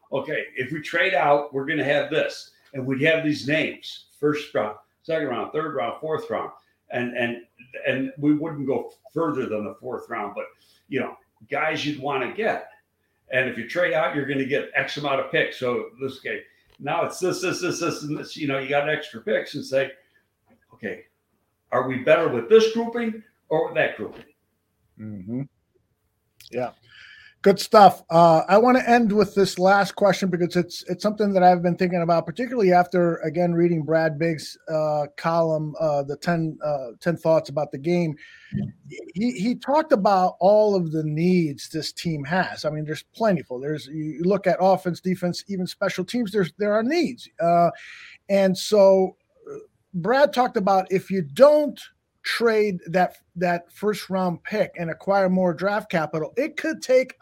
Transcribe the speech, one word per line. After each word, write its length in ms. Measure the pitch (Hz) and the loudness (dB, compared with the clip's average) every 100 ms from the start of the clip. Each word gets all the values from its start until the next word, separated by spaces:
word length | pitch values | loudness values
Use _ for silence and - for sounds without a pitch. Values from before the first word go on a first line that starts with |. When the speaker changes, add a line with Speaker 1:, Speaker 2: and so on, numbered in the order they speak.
| _ | _
Speaker 1:
"Okay, 320 | 135 151 123 101 113 | -6 -4 -6 -6 -8
if 160 | 127 | -8
we 80 | 156 | -8
trade 340 | - 170 190 | -4 -2 0
out, 400 | 180 147 143 - | 2 4 2 0
we're 120 | 135 139 | -6 -4
gonna 180 | 151 | -2
have 260 | 135 147 135 | 0 0 0
this." 400 | 151 - - - _ _ | -2 -2 -6 -18 _ _
And 120 | 135 127 | -8 -6
we'd 160 | 131 | 0
have 220 | 156 156 | 0 2
these 220 | 151 147 117 | 0 -4 -2
names, 600 | 156 127 - - - - _ | -2 -2 -8 -16 -18 -20 _
first 360 | 151 147 - | -2 -2 -4
round, 220 | 135 104 - _ _ | -4 -4 -8 _ _
second 260 | - 160 143 | -6 -4 -4
round, 240 | 113 - | -6 -6
third 220 | 156 156 | -6 -4
round, 260 | 135 117 - | -4 -6 -6
fourth 280 | 156 151 - | -6 -6 -4
round. 200 | 104 - - _ _ - | -6 -6 -14 _ _ -10
And, 240 | 123 123 120 | -6 -4 -2
and, 220 | 120 120 - _ - - 139 | -4 -4 -14 _ -20 -6 -4
and 260 | 127 135 143 | -2 -6 -2
we 160 | 147 | 0
wouldn't 320 | 151 165 147 135 | 0 -2 -6 -4
go 260 | 127 - - - | -4 -6 -16 -10
further 340 | 151 160 131 107 | -4 -2 -4 -4
than 180 | 107 | -6
the 100 | 98 | -8
fourth 340 | - 123 113 - | -12 -12 -12 -10
round, 240 | 117 101 | -8 -8
but, 120 | 107 107 _ _ _ _ | -10 -12 _ _ _ _
you 120 | 131 | -6
know, 160 | - - _ _ - | -6 -10 _ _ -8
guys 360 | 143 156 151 147 | -4 -2 -2 -4
you'd 140 | 131 | -4
wanna 320 | 139 135 117 | -4 -4 -4
get. 360 | - 214 - - - _ _ _ _ - | -4 -4 -4 -8 -20 _ _ _ _ -4
And 160 | 127 123 | -2 -2
if 80 | 117 | -4
you 120 | 110 | -6
trade 240 | 175 170 | -2 0
out, 240 | 160 170 147 | 0 0 -2
you're 100 | 135 | -4
gonna 180 | 135 | -4
get 260 | 131 135 - | -2 -2 -2
X 220 | 139 135 147 | -4 -4 -6
amount 240 | 143 135 | -4 -2
of 100 | 131 | -2
picks. 280 | 160 135 - | -2 -2 -4
So 320 | 123 117 107 123 | -4 -4 -6 -10
this 200 | 135 131 | -12 -10
game, 200 | 127 - - _ _ _ | -10 -10 -12 _ _ _
now 260 | 139 170 | -6 -4
it's 140 | - - | -4 -4
this, 240 | 180 - | -4 -2
this, 180 | 180 - | -4 -4
this, 200 | 170 - | -4 -4
this, 220 | 165 - | -6 -6
and 160 | 147 147 | -8 -8
this, 180 | 139 - | -10 -8
you 120 | 147 | -6
know, 100 | 135 | -6
you 100 | 131 | -2
got 200 | 143 147 | -2 -2
extra 320 | 151 - 113 | -4 -8 -12
picks 340 | - 214 - | -4 -4 -4
and 100 | 143 | -10
say, 280 | - 135 135 - _ _ _ _ _ _ _ | -4 -2 -2 -8 _ _ _ _ _ _ _
"Okay, 300 | _ 104 92 - _ _ _ _ _ _ | _ -10 -10 -16 _ _ _ _ _ _
are 140 | 123 131 | -4 -2
we 120 | 123 | -2
better 300 | 151 165 156 | 2 2 2
with 200 | 123 - | -2 4
this 240 | 220 220 | 6 6
grouping 500 | 233 233 233 226 220 - _ - | 0 -4 -4 -6 -8 -16 _ -4
or 180 | 160 165 | -2 -2
with 80 | |
that 220 | 156 131 - | -2 -2 -4
grouping?" 280 | 104 - - _ _ _ _ _ _ - | -12 -12 -20 _ _ _ _ _ _ -18
Speaker 2:
Mm-hmm. 440 | 107 104 92 123 143 _ _ _ _ _ _ _ _ _ - | -14 -14 -8 -8 -8 _ _ _ _ _ _ _ _ _ -12
Yeah. 200 | 120 120 - _ - - - - _ | -8 -8 -10 _ -20 -20 -20 -20 _
Good 160 | 196 190 | 2 2
stuff. 440 | - 220 190 - - | 4 8 8 6 2
Uh, 320 | 165 170 160 - | 6 8 6 6
I 100 | 202 | 4
wanna 240 | 240 247 - | 6 4 4
end 260 | 240 226 | 4 4
with 220 | 208 208 | 2 2
this 240 | 202 190 - | 2 0 2
last 340 | 185 202 196 | 4 4 2
question 340 | - 202 175 190 | 2 2 2 0
because 280 | 175 170 175 | 0 0 0
it's, 280 | 175 - - | -2 -8 -10
it's 120 | 175 | -4
something 300 | 208 208 208 | -4 0 0
that 100 | 190 | 6
I've 200 | 180 175 | 6 6
been 120 | 175 | 2
thinking 280 | 175 180 175 | 0 0 0
about, 240 | 170 170 165 | 2 2 0
particularly 440 | 160 247 254 190 | -6 -4 2 4
after, 460 | 180 175 180 170 165 | 4 4 2 2 0
again, 340 | 160 151 175 | -4 0 0
reading 280 | 170 175 165 | 2 2 0
Brad 360 | 147 160 160 147 | 0 0 0 0
Bigg's, 400 | 165 156 - - - | -2 -4 -10 -16 -6
uh, 360 | 156 156 151 143 - | -2 0 -2 -4 -4
column, 580 | 170 170 165 156 156 - | -2 0 0 -2 -4 -4
uh, 220 | 160 143 | -2 -2
the 160 | 139 143 | -4 -6
ten, 400 | - 170 160 - | -2 -2 -2 -6
uh, 260 | 151 143 123 127 | -6 -6 -8 -6
ten 160 | 175 160 | -6 -2
thoughts 320 | 165 160 151 | 2 2 0
about 240 | 143 143 | -4 -6
the 60 | 139 | -6
game. 360 | 151 175 165 147 - - - - - - 139 - 349 | -2 0 0 -6 -14 -20 -10 -8 -8 -12 -20 -18 -12
He, 160 | 180 247 | -4 -4
he 240 | 247 214 | -2 -4
talked 380 | 202 - 294 311 | -4 0 0 2
about 440 | 247 202 190 185 - | 2 4 2 2 2
all 380 | 185 214 214 196 | 4 6 4 2
of 160 | 165 | 0
the 100 | 156 | -4
needs 680 | 156 151 180 185 156 139 - | -2 0 2 4 2 -4 -10
this 220 | 160 - | -8 -8
team 320 | - 170 151 | -6 -6 -4
has. 420 | 139 185 - - 151 | -2 -2 -2 -6 -6
I 40 | |
mean, 140 | 151 | -6
there's 200 | 151 151 - | -6 -10 -12
plentiful. 440 | - 220 165 - 123 | -2 0 0 -4 -8
There's, 280 | 143 151 - | -6 -6 -8
you 360 | 160 156 139 | -8 -8 -2
look 240 | 175 196 190 | 0 2 2
at 120 | 165 | 4
offense, 400 | 190 185 180 160 | 4 2 0 -4
defense, 420 | 185 180 180 - - | -4 -2 -2 -4 -8
even 180 | 196 180 | -8 -8
special 380 | - 190 - | -4 -4 -4
teams, 280 | 180 247 214 | -4 -4 -2
there's, 200 | 208 196 - | 0 -2 -2
there 160 | 208 | -2
are 80 | 208 | 0
needs. 440 | 233 339 277 240 - - | 0 0 -2 -4 -16 -2
Uh, 300 | 170 170 170 - - - - - - | 2 4 4 0 -12 -20 -20 -16 0
and 300 | 196 190 185 | 2 4 2
so, 580 | - 214 196 190 190 - _ _ - | 2 6 8 8 2 -4 _ _ -18
uh, 100 | 143 - _ _ | -16 -18 _ _
Brad 400 | 180 170 262 285 | -4 0 4 4
talked 240 | 247 247 240 | 4 0 0
about 340 | 196 190 185 | 2 2 2
if 180 | 185 - | -2 0
you 120 | 190 | -4
don't 580 | 143 139 285 302 294 196 - _ _ _ | -2 6 8 8 2 -4 -16 _ _ _
trade 580 | - - 226 220 214 180 - | -6 0 2 4 2 -2 -2
that, 300 | 180 175 - _ | 0 0 -2 _
that 380 | 175 175 175 - | -4 -2 -2 -6
first 380 | - 208 208 - | -4 -4 -4 -4
round 340 | 190 185 165 | -2 -2 -4
pick 280 | - 214 180 - | -4 -2 -2 -4
and 140 | 165 | -8
acquire 400 | 156 - 196 185 | -6 0 2 4
more 240 | 185 185 | 2 2
draft 360 | 160 190 208 214 | 0 -2 -2 -2
capital, 440 | 175 156 160 151 - | -2 -2 -4 -4 -2
it 220 | - - | -4 -4
could 240 | 311 311 | -6 -4
take 340 | - 254 254 - | 2 2 2 -2